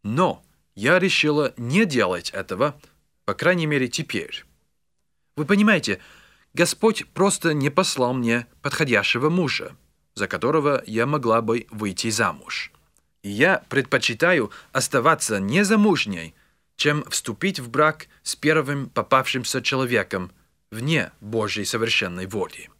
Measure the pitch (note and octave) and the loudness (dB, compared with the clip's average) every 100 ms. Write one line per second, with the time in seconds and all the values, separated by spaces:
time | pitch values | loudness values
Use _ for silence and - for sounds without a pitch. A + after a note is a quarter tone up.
0 | G2+ B2+ F3+ - _ _ _ - A#2 F3+ | -2 0 0 -2 _ _ _ -4 2 4
1 | F3+ - D3+ D3 C#3 - A#2+ E3+ A3 B2+ | 4 2 2 2 0 -4 -2 0 2 2
2 | F#2+ F2+ - G2 F#2+ F#2 C#3+ C#3+ _ _ | 0 -2 -6 -10 -8 -2 -2 -2 _ _
3 | _ _ - - D#3 F3+ D#3 C#3+ B2+ - | _ _ -8 -2 0 2 0 0 -2 -4
4 | - G#2 - - - _ _ _ _ _ | -6 -6 -8 -14 -16 _ _ _ _ _
5 | _ _ _ - D3 G3 G#3+ F#3 - F#2+ | _ _ _ -8 2 4 6 4 0 -6
6 | - - _ _ _ - E3+ - A3 G#3+ | -8 -20 _ _ _ 0 0 2 0 0
7 | - - G3 - E3 D3+ C#3 C#3+ F#3+ - | -8 0 2 2 0 2 2 2 0 0
8 | B2 C3 A#2 A#2 A#2+ _ C#3+ - D3 G#2+ | 0 2 0 0 -2 _ -8 -2 2 2
9 | G2 A#2+ D3+ F3 D3+ - - - _ _ | 2 0 0 0 0 -4 -8 -16 _ _
10 | _ - G2 F2+ A#2 D#3 C#3+ C3+ - A2 | _ -8 -6 -2 0 2 2 -2 -2 -2
11 | B2+ D3 A#2+ A2+ A2+ A#2 A2+ G#2+ G#2 F#2 | 0 0 2 2 2 -2 -4 -6 -6 -2
12 | A2+ G#2+ G2 D2 - - - _ _ _ | -4 0 0 -2 -10 -10 -10 _ _ _
13 | _ _ G2+ G2+ D#3+ F3 - C3 B2+ B2+ | _ _ -10 2 2 2 -2 -4 0 0
14 | - A2 E3+ F3 G#2 - - C3+ C#3 C3+ | 0 0 2 2 -2 -8 -8 -4 0 2
15 | C3+ D#3 - G#2 G2 D#3 G3+ A3 G#3 D#3+ | 4 2 0 -2 0 2 4 4 4 2
16 | G#2 F2+ E2 _ _ _ _ - D3 D3+ | -2 -6 -10 _ _ _ _ -2 0 0
17 | - - - A2+ F#3+ F3+ A#2+ C3 D3+ D#3 | -4 -6 -6 -4 -4 -4 -4 2 2 0
18 | - _ - - D3 D#3+ C#3 C#3+ C3 - | -16 _ -10 -2 0 2 0 -6 -4 -6
19 | G#2+ C3 B2+ C3+ A#2 C3 A#2 C3 C3 A#2 | 2 2 2 -4 -4 -4 -2 -2 0 0
20 | F#2+ F#2+ F2 _ _ _ _ A2 C3+ D#3+ | 0 -4 -6 _ _ _ _ -8 -2 0
21 | F#2+ _ G#2 A2+ G#2 G#2 G2 A#2 A2 - | -2 _ -6 -4 -2 -4 -4 -2 0 0
22 | G2 F2 F#2+ G#2 F2+ - - | -2 -6 -6 -4 -6 -8 -20